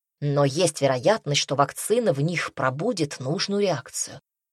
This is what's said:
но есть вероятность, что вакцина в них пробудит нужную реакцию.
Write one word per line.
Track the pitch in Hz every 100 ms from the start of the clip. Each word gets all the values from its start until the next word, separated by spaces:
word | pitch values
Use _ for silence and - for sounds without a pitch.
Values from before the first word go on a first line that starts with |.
| _ -
но | 147 143 143
есть | 139 175 -
вероятность, | 139 127 147 220 147 143
что | - 135
вакцина | 143 - - 226 214
в | 139
них | 151 165 -
пробудит | - 127 131 214 196 151 -
нужную | 127 185 - 202
реакцию. | 202 143 - - - 143 _ _ _